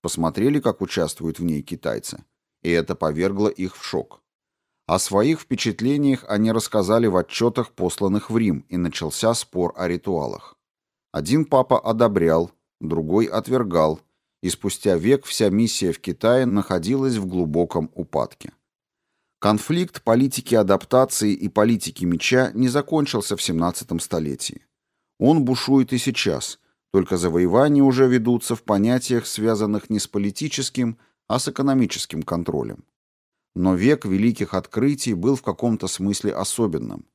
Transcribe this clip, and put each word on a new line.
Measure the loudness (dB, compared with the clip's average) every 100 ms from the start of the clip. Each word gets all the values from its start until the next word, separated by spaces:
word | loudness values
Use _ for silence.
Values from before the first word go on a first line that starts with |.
посмотрели, | -6 -2 -2 0 0 2
как | -2 -2
участвуют | -4 -2 -4 -4 -8 -4
в |
ней | -4 -4
китайцы, | -6 -8 -6 -6 -8 -16 _ _ _ _
и | 0
это | 0 0
повергло | -2 -2 0 -2 2 0
их | 0 -8 -8
в |
шок. | -8 -6 -8 -18 _ _ _ _ _ _ -2
О | -2
своих | 2 2 2 0
впечатлениях | -4 -4 -2 -2 -2 0 0 0 -2
они | 0 2
рассказали | 0 0 0 2 2 4
в | 2
отчётах, | -2 0 0 0 -6
посланных | -4 -4 -2 -2 -2 0
в | 0
Рим, | 0 -2 -4
и | -4
начался | -4 -4 -6 0 0
спор | 0 -4 -2 -2 -2
о | -4
ритуалах. | -4 -4 -4 -4 -8 -16 _ _ _ _ _ _
Один | -8 0 0 2
папа | 2 4 2
одобрял, | 2 2 2 4 4 2 0 _ _ _
другой | -4 -4 0 0
отвергал, | 2 -2 -2 -2 2 2 2 0 _ _ _ _
и | -6
спустя | -4 -6 -2 0 2
век | 4 2
вся | 0 0 2
миссия | 2 0 0 -2
в | -2
Китае | -6 -2 2 4
находилась | 2 0 0 -2 0 0 0 -2
в |
глубоком | -2 -2 0 0 0 -2 -6
упадке. | -8 -6 -4 -4 -8 -20 _ _ _ _ _ _ _ _ _
Конфликт | 0 0 0 -2 -2 -4
политики | 2 2 2 -2 0
адаптации | 2 4 2 2 2 2 0 0
и | 0 -2
политики | 2 2 2 -4 -4
меча | -2 0 2 2 2
не | 0 0
закончился | 0 -2 -2 0 -4 -4 -4
в |
семнадцатом | -2 0 -2 -4 -6 -8
столетии. | -4 -4 -4 -6 -10 -12 _ _ _ _ _ _
Он | 4 4 2
бушует | 0 4 4 4
и | 0
сейчас, | -2 -2 -2 -2 -6 -14 _ _ _
только | 0 2 0
завоевания | 2 2 4 4 4 6
уже | 6 6 4
ведутся | 4 2 0 0
в | -6
понятиях, | 0 2 2 0 0 -2 -2
связанных | -2 0 0 0 -2 -2
не | -4
с | -4
политическим, | -4 -4 -4 -6 -6 -6 -2 -4 -4 _ _ _
а | -2
с | -2
экономическим | -2 0 2 0 -2 -8 -8
контролем. | -4 -4 -2 -4 -6 -10 _ _ _ _ _ _ _
Но | -2 2 4
век | 4 2
великих | 0 0 2 0 -2
открытий | -4 -4 -2 -2 -2 -4
был | -2 0 0
в |
каком-то | -2 -4 -2 -2 -4
смысле | -4 -2 -2 -4
особенным. | -4 -6 -2 -2 -2 -8 -12 -18